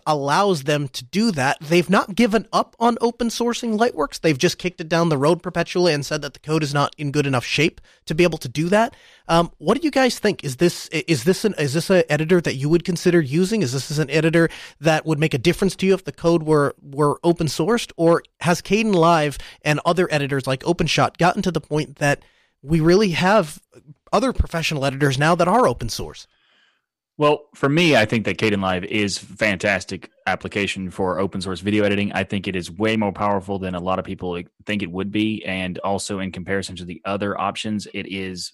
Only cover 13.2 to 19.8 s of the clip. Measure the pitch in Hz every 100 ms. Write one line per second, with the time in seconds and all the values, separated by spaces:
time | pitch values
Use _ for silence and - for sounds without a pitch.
13.2 | 135 151 185 220 135 135 - 147 139 156
14.2 | 160 170 165 - - - 151 156 156 151
15.2 | 156 135 160 165 131 - 190 185 - -
16.2 | 170 170 156 151 143 - 143 139 147 -
17.2 | 170 170 156 - 165 233 - - 165 165
18.2 | - - 147 175 - 202 226 180 165 165
19.2 | 147 131 - - 151 147